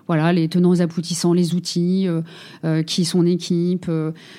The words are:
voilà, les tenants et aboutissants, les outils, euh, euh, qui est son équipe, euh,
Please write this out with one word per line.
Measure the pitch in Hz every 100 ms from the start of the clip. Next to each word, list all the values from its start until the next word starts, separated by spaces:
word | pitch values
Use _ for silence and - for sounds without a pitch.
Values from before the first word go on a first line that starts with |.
| -
voilà, | 165 160
les | 180 160
tenants | 180 175
et | 175
aboutissants, | 170 165 165 170 175
les | 175 170
outils, | 175 170 175 175 185 185
euh, | 165 165 - - -
euh, | 160 160
qui | 160 -
est |
son | 165 180 175
équipe, | 180 - 175 175 180 170
euh, | 160 156 165 -